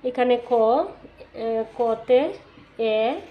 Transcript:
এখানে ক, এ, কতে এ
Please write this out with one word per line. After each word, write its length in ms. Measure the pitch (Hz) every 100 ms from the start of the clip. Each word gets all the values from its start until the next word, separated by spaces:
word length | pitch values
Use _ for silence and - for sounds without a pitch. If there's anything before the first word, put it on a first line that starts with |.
এখানে 340 | 247 247 247 240 -
ক, 20 | 240 220 262 392 - - - -
এ, 300 | - 226 226 220 -
কতে 560 | 233 226 226 254 311 - - - - -
এ 380 | 226 214 226 330 403